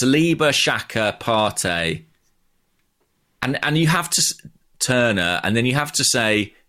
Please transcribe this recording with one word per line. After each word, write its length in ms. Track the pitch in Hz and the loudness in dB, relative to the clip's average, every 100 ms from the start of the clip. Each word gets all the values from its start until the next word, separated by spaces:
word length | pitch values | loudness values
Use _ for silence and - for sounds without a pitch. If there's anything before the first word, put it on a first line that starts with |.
Saliba, 460 | 127 147 165 156 151 | 2 2 2 2 2
Xhaka, 640 | 127 - 113 - 113 107 - | 2 0 -2 -4 -2 -2 -2
Partey. 840 | - 110 107 - 92 85 82 82 - _ _ _ _ _ _ _ _ _ _ _ _ _ | -2 0 0 -2 -4 -2 -2 -6 -10 _ _ _ _ _ _ _ _ _ _ _ _ _
And, 160 | 127 143 | -6 -2
and 140 | 147 156 | 0 2
you 100 | 160 | 2
have 220 | 170 170 | 2 0
to 100 | - | -2
s-, 120 | - - - - _ _ | -2 -4 -16 -20 _ _
Turner, 600 | - 123 120 101 87 87 - | -2 2 2 2 0 0 0
and 100 | 113 | 0
then 100 | 127 | 0
you 100 | 139 | 0
have 180 | 147 | -2
to 100 | - | -2
say 500 | 131 127 110 107 101 - | 0 0 2 0 -2 -8